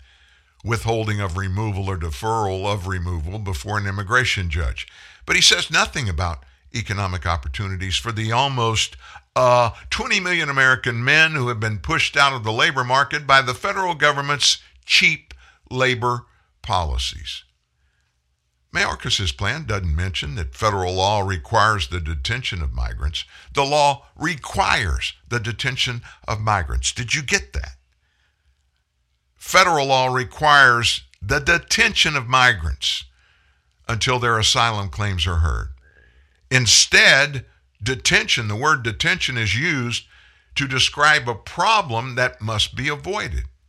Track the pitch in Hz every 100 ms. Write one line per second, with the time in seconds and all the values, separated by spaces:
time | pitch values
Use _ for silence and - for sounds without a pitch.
0 | - _ _ _ _ _ 98 113 113 117
1 | 107 104 98 87 95 95 110 95 95 92
2 | 82 73 110 113 98 95 101 101 90 92
3 | 87 85 78 107 98 90 101 104 98 98
4 | 95 123 123 104 87 82 73 - - -
5 | - - - 135 - 175 165 160 220 165
6 | 107 82 90 76 - _ _ 120 107 101
7 | 95 90 87 85 - - 98 92 92 -
8 | 120 110 110 117 139 127 113 104 - -
9 | - - _ 127 123 123 117 - - -
10 | 247 208 180 175 151 135 131 131 123 117
11 | 127 156 160 156 123 110 110 104 - 160
12 | - 147 139 131 107 113 165 135 123 131
13 | 139 151 139 135 127 123 196 196 185 156
14 | 151 139 143 143 - - - _ - -
15 | 180 156 _ - - _ _ 127 127 120
16 | 120 120 - _ _ _ - 95 78 62
17 | - - - - - _ _ _ _ _
18 | _ _ _ _ _ _ _ - 202 -
19 | 123 - 90 - 101 147 131 101 87 78
20 | 92 - 147 127 71 - 110 98 90 92
21 | 95 104 98 90 - 113 107 104 85 82
22 | 78 78 69 123 - 90 69 58 58 -
23 | 65 - - - - 143 139 151 143 131
24 | - - 156 147 - 196 190 156 95 65
25 | - - - 120 110 104 131 131 131 120
26 | - - - 107 110 101 73 60 - -
27 | 123 - 135 196 - - - - _ _
28 | _ _ _ _ _ _ _ _ _ _
29 | _ _ _ _ - 180 185 156 139 131
30 | 131 127 123 - 151 143 131 120 113 -
31 | - _ 101 143 139 170 - - 226 -
32 | 165 143 117 131 123 98 78 - - -
33 | - _ _ _ _ _ _ _ - 113
34 | 131 127 120 113 107 127 117 104 98 -
35 | 101 90 87 85 78 55 55 - _ _
36 | _ _ _ _ _ 131 113 - - 190
37 | 208 139 143 135 - _ _ _ 107 131
38 | - 196 226 - 107 107 147 147 113 107
39 | 165 180 - 123 107 104 170 143 120 113
40 | - _ _ _ _ - 135 131 - -
41 | 151 151 120 107 - 165 202 220 160 113
42 | 127 123 127 - 107 107 - 104 143 147
43 | 156 208 190 - - -